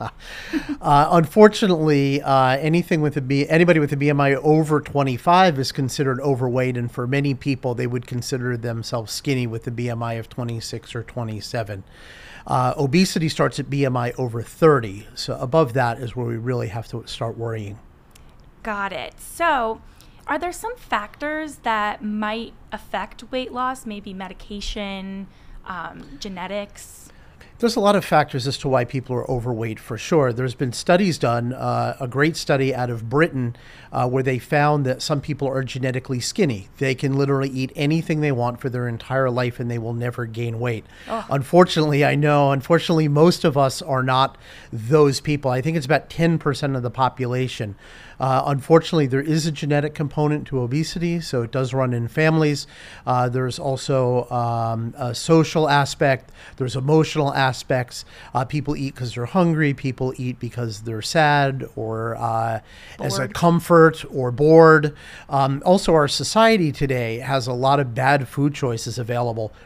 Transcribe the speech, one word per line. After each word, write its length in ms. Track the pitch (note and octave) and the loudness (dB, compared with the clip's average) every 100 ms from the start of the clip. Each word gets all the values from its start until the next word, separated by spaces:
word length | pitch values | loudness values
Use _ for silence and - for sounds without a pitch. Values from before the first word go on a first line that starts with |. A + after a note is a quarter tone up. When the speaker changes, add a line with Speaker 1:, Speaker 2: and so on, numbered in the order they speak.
Speaker 1:
<laughs> 40 | A2+ - - - - D#4+ - D4 | -12 -14 -18 -16 -8 -8 -6 -4
Uh, 260 | E3 C#3+ D#3 | 4 4 6
unfortunately, 1080 | F3 D#3 G#3+ G#3+ G#3+ G3+ E3+ D#3 C#3+ C#3 C#3 | 4 4 8 8 8 0 2 2 2 2 0
uh, 380 | - C3+ C3 C3+ | 2 4 4 2
anything 420 | D#3 E3+ E3+ E3 | 2 0 0 0
with 160 | D3+ D3 | 0 -2
a 60 | |
B-, 260 | C3 C#3 C#3+ | 0 0 2
anybody 320 | D#3+ F3 D#3+ | 4 6 4
with 120 | D3 | 2
a 40 | C#3+ | 0
B 140 | C#3+ | 2
M 100 | C#3+ | 4
I 140 | C#3 | 2
over 460 | C#3 D3+ D#3 D#3 D3+ | 2 4 4 4 0
twenty-five 800 | - C#3+ C3+ A#2+ - F3 F#3+ C#3 | 0 -2 0 0 4 6 6 2
is 140 | C3 | -4
considered 480 | - C3 - C#3 B2+ | -2 -4 -2 -2 0
overweight, 560 | C#3+ B2+ B2+ B2+ B2+ B2 | 0 0 0 0 0 -2
and 160 | A#2+ | -6
for 140 | - B2 | -6 -2
many 260 | C#3 C#3+ | 0 0
people, 420 | B2+ C#3+ B2+ C3 | -2 -4 -2 -2
they 120 | A#2+ B2 | -4 -4
would 200 | B2 B2 | -4 -6
consider 520 | B2 - C3 B2 A#2+ | -8 -6 -4 -4 -4
themselves 540 | A#2+ A2+ A2+ A#2+ A2 | -6 -6 -6 -6 -6
skinny 340 | - - C3 A#2+ | -8 -4 -2 -2
with 200 | A2+ - | -6 -8
a 40 | |
B 180 | A#2 A#2+ | -6 -6
M 140 | A2+ | -4
I 120 | A#2 | -6
of 140 | A#2 A2+ | -8 -10
twenty-six 680 | - A#2+ A2+ - A#2 - | -8 -8 -8 -8 -12 -10
or 80 | A#2+ | -12
twenty-seven. 800 | A2 - A2+ G#2+ - B2 G#2 G2 - - - - - - | -10 -8 -8 -8 -8 -6 -6 -10 -14 -20 -20 -20 -20 -16
Uh, 300 | - B2+ B2+ C3 | -4 0 0 0
obesity 520 | C#3+ D#3+ F#3 - D#3 | 2 4 2 0 -2
starts 320 | - C#3 - | 0 -2 -2
at 100 | C#3 | -4
B 160 | C#3 C3+ | 0 0
M 100 | B2 | 0
I 160 | A#2+ - | -4 -4
over 240 | B2+ A#2 | -6 -6
thirty, 640 | A2 - D#3+ D3+ A2 G2+ - | -8 4 6 6 2 -10 -14
so 240 | - - B2+ | -12 -8 -6
above 340 | C3 D#3+ C#3+ | 0 2 2
that 260 | C3 A#2+ A#2 | 2 0 -2
is 140 | B2 A#2+ | -6 -6
where 100 | A#2+ | -6
we 100 | A2+ | -4
really 320 | A#2+ B2 A2+ | -4 -4 -4
have 200 | A2+ - | -8 -10
to 180 | A#2 - | -12 -10
start 320 | - A2+ A2 | -8 -8 -6
worrying. 400 | A#2 A2+ G2+ G2+ - - _ - - - - - | -6 -6 -10 -14 -20 -20 _ -20 -20 -20 -20 -14
Speaker 2:
Got 280 | A3+ G3+ G3 | -10 -6 -6
it. 220 | F3+ - - | -8 -12 -14
So, 640 | - - E4+ C#4 A3+ A3 - - - - - | -14 -2 0 0 -2 -6 -14 -20 -20 -16 -6
are 100 | D4+ | -6
there 140 | F4 | -6
some 240 | E4+ A4 B4 | -8 -10 -10
factors 800 | - A3 G#3 - D4 D#4 D#4 C4 | -6 -6 -6 -10 -8 -6 -8 -8
that 380 | A#3 A3 G#3 - | -4 -2 -2 -4
might 480 | G#3 G#3+ G#3+ A3+ A3+ - - | -8 -6 -4 -6 -10 -16 -16
affect 600 | G#3+ - G3+ G3+ - A#3 | -16 -10 -10 -10 -14 -10
weight 180 | B3+ B3+ | -8 -6
loss, 360 | B3 B3+ C4 A#3 | -6 -6 -6 -10
maybe 280 | G#3 G#3 | -12 -12
medication, 1120 | F#3+ F#3 F#3+ - G#3 - A3 G3+ G3 F#3+ F#3+ F#3+ - - - - | -12 -12 -14 -14 -10 -8 -8 -8 -8 -10 -12 -14 -18 -20 -18 -14
um, 520 | F3+ E3 E3 - - | -12 -12 -14 -18 -14
genetics? 880 | G3+ F#3 F#3 G3+ G3+ - - - - - - - - - | -12 -10 -8 -8 -8 -14 -20 -20 -20 -20 -20 -20 -20 -2
Speaker 1:
There's 160 | A#3 | 0
a 60 | A3+ | 2
lot 160 | G3+ G3+ | 4 2
of 80 | |
factors 420 | - D#3 C#3+ C#3 B2+ | 4 2 2 -2 -4
as 120 | - | -4
to 100 | D3 | 0
why 160 | C3 | 0
people 300 | B2 C3+ A#2+ | 0 -4 -4
are 140 | B2 - | -6 -4
overweight, 500 | B2+ A#2 A2+ A2+ G#2+ | -4 -4 -4 -4 -8
for 180 | - A2 | -10 -8
sure. 360 | - E3 B2+ | 0 2 2
There's 220 | A2+ B2+ | 0 -4
been 180 | - C3 | -2 -4
studies 460 | - - F3+ G3+ C#3+ | -4 2 4 4 2
done, 340 | B2+ A#2+ A#2+ | 0 0 -2
uh, 440 | B2 B2 A#2+ A#2+ - | -4 -2 -2 -2 -4
a 80 | B2+ | -6
great 280 | C3 D3+ D#3+ | 0 0 0
study 360 | - C#3 C3+ | 0 0 0
out 160 | B2 B2 | -2 -4
of 180 | A#2 A2+ | -4 -2
Britain, 480 | C#3 E3 C3+ A#2+ A#2 - - - | 2 2 0 -4 -6 -18 -20 -8
uh, 160 | B2+ B2+ | -2 0
where 140 | C3 | 0
they 160 | C3 C3 | 0 -2
found 460 | - D3 D3 D3+ C3 | 0 2 4 2 0
that 140 | B2+ | -2
some 200 | - D3 | -2 -4
people 260 | - C#3 C#3 | -4 -4 -2
are 140 | C3 | -2
genetically 560 | B2+ C3 C3 B2+ - B2+ | -4 -4 -2 -4 -4 -6
skinny. 500 | - - E3+ G#2 - - | -4 0 0 0 -8 -4
They 180 | C3+ C3 | -2 0
can 200 | C#3 C#3 | 0 0
literally 340 | C#3 C3+ C#3 | 2 2 0
eat 220 | C3 C3 - | -4 -6 -2
anything 440 | C#3+ E3 D#3+ D#3 | 0 0 0 0
they 120 | D3+ | 0
want 280 | B2 A#2+ A#2+ | 0 -2 -4
for 80 | C3+ | -6
their 200 | B2 A#2+ | -4 -4
entire 420 | A2+ - C3+ C3 | -6 -4 0 0
life 300 | A#2+ B2 - | 0 -2 -4
and 100 | A#2+ | -4
they 80 | A#2 | -4
will 140 | A2+ | -4
never 340 | A#2 A#2+ A#2+ A#2 | -4 -6 -6 -8
gain 320 | A2 A#2+ A2+ | -6 -6 -4
weight. 260 | B2 A2 - - - | -4 -4 -8 -18 -8
Speaker 2:
Ugh. 160 | A3+ G3+ | -8 -2
Speaker 1:
Unfortunately, 760 | C#3 B2 F3 F3+ E3 D#3 C#3+ | -4 4 6 6 4 0 2
I 120 | C#3 C#3 | 2 2
know, 340 | D3 D3 C#3 | 2 4 4
unfortunately, 560 | C#3 - E3 - E3 D#3 | 2 2 0 2 2 2
most 380 | C#3+ E3+ F3 | 4 4 4
of 120 | F3 C#3 | 0 2
us 240 | C3+ - | 0 0
are 220 | D#3+ C3 | -4 -2
not 360 | B2+ C3 C#3 - - - - | 2 2 2 -2 -20 -20 -14
those 480 | A#2 A2+ D#3 D3 C#3 | -10 2 6 6 4
people. 300 | - D3 C3+ | -2 -2 0
I 100 | B2+ | -2
think 160 | C#3+ E3 | -2 -2
it's 100 | B2+ | 0
about 240 | C#3+ - | -2 -2
ten 280 | - E3+ D#3+ | 0 2 2
percent 360 | D3+ C3 D3 | 0 -2 -2
of 80 | C3 | -4
the 80 | A#2+ | -4
population. 840 | B2+ B2+ - B2 B2+ B2+ - G#2+ F#2+ - - - - | 0 -2 0 -4 -2 -4 -4 -8 -10 -18 -20 -18 -4
Uh, 240 | C3 C3 C3+ | 0 0 0
unfortunately, 600 | C#3 - E3 D#3+ E3 C#3 | -2 4 4 4 0 0
there 140 | C3 | -2
is 260 | D3+ D#3+ E3 | 0 0 -2
a 60 | |
genetic 420 | C#3+ C#3+ D3 D3 | -4 -2 0 -2
component 520 | D3 D3 - D3+ D3+ C3+ | -4 -6 0 0 0 -2
to 140 | C3+ | -4
obesity, 600 | A#2+ D3 D#3 F3 E3+ E3+ | -2 -2 -4 -4 -4 -4
so 220 | D#3+ B2+ | -4 -4
it 80 | A#2 | -4
does 240 | C3+ C3 | -4 -2
run 180 | C3+ B2+ | -2 -2
in 140 | A#2+ A#2 | -2 -4
families. 640 | - D#3 D#3+ D3+ C#3+ - - - - | 0 2 4 2 0 -6 -18 -20 -10
Uh, 240 | - B2 B2 | -2 0 0
there's 300 | B2+ B2+ A#2+ | 0 -4 -4
also, 720 | C#3 C3 - C3+ B2 B2 - | -6 -6 -2 0 2 0 -2
um, 640 | B2 A#2+ A#2 A2+ A2+ A2+ - | -2 -2 -2 -2 -4 -6 -6
a 160 | B2 | -6
social 560 | A2+ - E3 D3+ E3+ D#3 | -4 2 4 4 0 2
aspect. 600 | C#3+ C#3 - C#3+ B2+ - - - - | 2 2 0 2 0 -4 -20 -16 -8
There's 200 | B2+ C3+ | -6 -4
emotional 580 | C3+ D#3+ D#3 D#3 C#3 | 2 4 4 0 0
aspects. 680 | C#3 C3 B2 - C3 A#2+ - - - - | 2 0 -2 -2 -2 -2 -10 -16 -20 -6
Uh, 120 | B2 | -4
people 320 | B2+ D3+ C#3+ D3 | -2 -4 -4 -4
eat 180 | C#3 | -6
'cause 220 | - B2 A#2+ | -6 -8 -8
they're 100 | A#2+ | -2
hungry. 480 | F#3+ E3+ D#3 D3 | 2 2 2 0
People 400 | C3+ C3+ A#2+ B2+ C3 | 0 -4 -4 -6 -6
eat 200 | B2+ B2 | -8 -6
because 440 | A#2+ A#2+ A#2 G#2 | -8 -8 -8 -8
they're 200 | A2+ A2 | -8 -8
sad 640 | - E3 D3+ D3 C#3 C3 B2 | -2 2 4 4 2 -2 -8
or, 400 | - A2 A2+ A2+ A2+ | -8 -6 -4 -6 -4
uh, 440 | A#2 A2+ A2+ A2 - - - - | -2 -2 -2 -4 -8 -20 -20 -8
as 180 | C3 G3 | -6 -4
a 40 | |
Speaker 2:
Bored. 120 | C3 | -4
Speaker 1:
comfort 680 | - E3+ E3+ - E3+ D#3+ D#3+ - | 2 2 4 6 8 8 4 -8
or 220 | C#3 B2 | -4 -2
bored. 640 | B2 D3+ D#3+ D#3+ D#3 D3+ - - - - | 2 8 10 10 10 4 -6 -18 -18 -4
Um, 320 | C#3 C3+ C#3 F3+ | 0 2 2 4
also, 260 | F#3+ - | 4 4
our 140 | D#3+ C#3 | 4 4
society 640 | - C3+ G#3+ A3+ A3 D#3+ | 0 -2 4 4 4 2
today 480 | A#2+ C#3 B2+ A2+ A2+ | 0 -2 -2 -2 -6
has 300 | B2+ C3+ A#2+ | -2 -2 -2
a 40 | |
lot 280 | B2 C3+ C#3+ | 0 2 2
of 120 | B2+ | 0
bad 360 | A#2 C3 C#3+ B2+ | 0 2 2 0
food 260 | - C#3+ | 0 0
choices 460 | C#3+ B2+ A2+ - A2+ | 0 -4 -4 -6 -8
available 520 | G#2+ A#2+ A#2+ A2+ G#2+ - | -4 -2 -2 -4 -8 -10